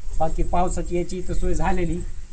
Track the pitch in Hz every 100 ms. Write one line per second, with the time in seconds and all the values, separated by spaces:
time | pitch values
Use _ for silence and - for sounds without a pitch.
0 | - - 160 - 156 170 175 180 165 175
1 | 170 185 - - 180 160 165 180 170 170
2 | - - -